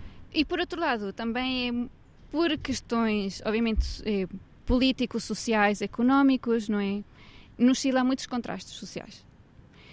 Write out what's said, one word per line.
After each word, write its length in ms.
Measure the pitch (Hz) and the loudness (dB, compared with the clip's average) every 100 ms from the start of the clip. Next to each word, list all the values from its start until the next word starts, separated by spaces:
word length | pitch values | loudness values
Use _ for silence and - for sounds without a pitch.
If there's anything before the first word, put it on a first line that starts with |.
| - - - | -14 -16 -4
E 100 | - | -2
por 140 | 285 330 | 0 -2
outro 200 | 349 339 | -4 -2
lado, 320 | 320 233 196 | -2 -2 -4
também 560 | - 226 240 254 254 247 | -6 -6 -4 -4 -2 -2
é 200 | 240 240 - - - - | -4 -6 -10 -20 -20 -6
por 260 | 294 339 302 | 0 0 0
questões, 840 | - 240 - 233 220 208 196 - | -4 -6 -2 0 2 0 -2 -4
obviamente, 580 | 220 220 233 220 - - | -2 0 2 2 0 -2
eh, 220 | - 202 185 190 - - - | -2 -2 -2 -8 -16 -6 0
políticos, 580 | 247 262 254 240 226 | 4 4 2 -2 -4
sociais, 560 | - 214 - 220 208 202 | -4 -4 0 4 4 2
económicos, 880 | 247 - 247 277 277 254 233 226 208 | -4 0 4 6 6 4 2 0 0
não 120 | 208 | 0
é? 220 | 196 202 - - - - - - | 0 -4 -8 -18 -20 -20 -14 2
No 180 | 247 | 4
Chile 220 | 262 269 254 | 4 2 2
há 60 | |
muitos 220 | 254 262 - | 2 0 -2
contrastes 480 | 233 - 185 - | -6 -6 -8 -12
sociais. 500 | - 196 - - - - - - - - - - | -14 -12 -12 -12 -18 -20 -20 -20 -20 -20 -20 -20